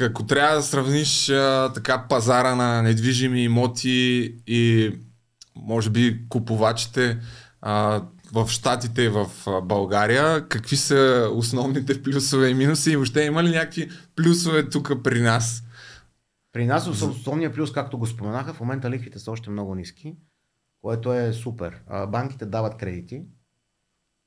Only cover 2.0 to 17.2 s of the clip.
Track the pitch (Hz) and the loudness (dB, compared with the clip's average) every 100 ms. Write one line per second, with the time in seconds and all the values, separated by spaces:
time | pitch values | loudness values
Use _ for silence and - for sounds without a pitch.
2 | - 131 113 123 131 127 123 117 113 113 | 2 0 4 4 4 2 2 2 4 4
3 | 117 123 131 123 120 117 123 120 131 127 | 2 2 2 2 2 2 2 0 0 2
4 | 127 123 117 - - 117 117 113 110 - | 2 2 -2 -6 -2 2 4 4 2 -2
5 | - _ _ _ - - 90 113 110 110 | -12 _ _ _ -20 -18 -6 -2 0 2
6 | 120 113 - 123 117 110 110 117 - - | 2 0 -4 -6 -2 0 0 0 -4 0
7 | 123 113 117 - - _ 107 104 107 107 | 0 -2 -8 -16 -20 _ -2 0 2 0
8 | 92 - - 113 110 - 135 123 117 117 | -4 -16 -4 -2 0 0 0 -2 -2 0
9 | 120 104 98 - - 95 90 101 98 101 | 2 2 -2 -6 -4 -4 0 0 2 2
10 | 107 123 151 160 - 117 113 139 - 143 | 2 2 2 0 -2 -6 -2 -2 2 4
11 | 135 127 110 110 117 127 135 135 120 131 | 6 6 2 0 -2 -2 -2 -2 -2 -4
12 | 135 135 135 135 131 131 139 160 147 151 | 0 -2 0 4 4 4 2 2 2 0
13 | 127 135 151 156 170 165 156 - 160 - | 0 0 0 2 2 0 -2 -6 -8 -12
14 | - - 165 170 175 156 131 147 139 131 | -14 0 4 4 4 2 2 -2 -2 -2
15 | 123 120 117 113 - - - - - - | 0 2 4 4 0 -4 -12 -20 -20 -20
16 | _ _ _ _ _ 120 120 147 175 117 | _ _ _ _ _ -2 2 2 0 -4
17 | 143 127 | -4 -4